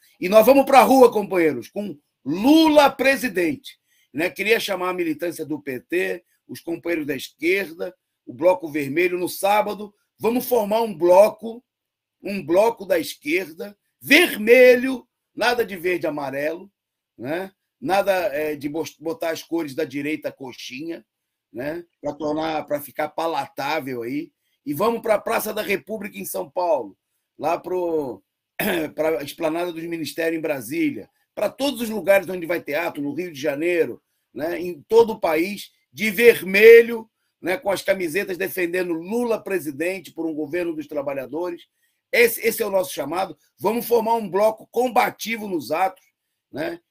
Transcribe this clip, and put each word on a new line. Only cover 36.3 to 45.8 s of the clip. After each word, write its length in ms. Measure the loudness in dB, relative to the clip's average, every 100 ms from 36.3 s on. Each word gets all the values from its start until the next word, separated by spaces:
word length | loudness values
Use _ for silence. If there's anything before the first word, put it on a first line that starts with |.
| 6 0 8 12 12 10 -2 -10 _ _ _
né? 160 | -6 -4
Com 120 | -4
as 120 | -4
camisetas 560 | -2 -2 -2 -4 -4 -6
defendendo 560 | -6 -4 -4 -4 -4
Lula 500 | -6 -6 -4 -2 -4
presidente 680 | -4 -6 -6 -6 -6 -6 -12
por 140 | -10 -8
um 60 |
governo 420 | -8 -6 -6 -6 -8
dos 120 | -8
trabalhadores. 760 | -8 -6 -8 -8 -8 -8 -10 _ _ _ _ _
Esse, 340 | 2 2 2 -4
esse 160 | -2
é 40 | -2
o 60 |
nosso 220 | -2 -2
chamado. 440 | -8 -6 -6 -6 -10 _ _
Vamos 300 | -2 -2 0
formar 280 | 0 2 -2
um 140 | -2
bloco 380 | 0 0 0 -6
combativo 800 | -2 0 2 0 -4 -8 -8 -6
nos 240 | -8 -4
atos, 340 | -2